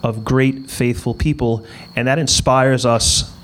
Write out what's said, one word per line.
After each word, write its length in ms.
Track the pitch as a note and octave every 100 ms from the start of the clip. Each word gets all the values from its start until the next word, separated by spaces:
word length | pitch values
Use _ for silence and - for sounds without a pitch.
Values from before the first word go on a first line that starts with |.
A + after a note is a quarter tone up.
of 200 | A#2+ A2
great 460 | A2 C3 C3+ C3+ -
faithful 440 | - B2 A#2+ B2
people, 520 | A2+ D#3 - A#2+ A2+ - - - -
and 120 | B2
that 120 | D3
inspires 640 | C3+ - - C3 C3 B2+ A#2+
us 480 | A2+ - - - -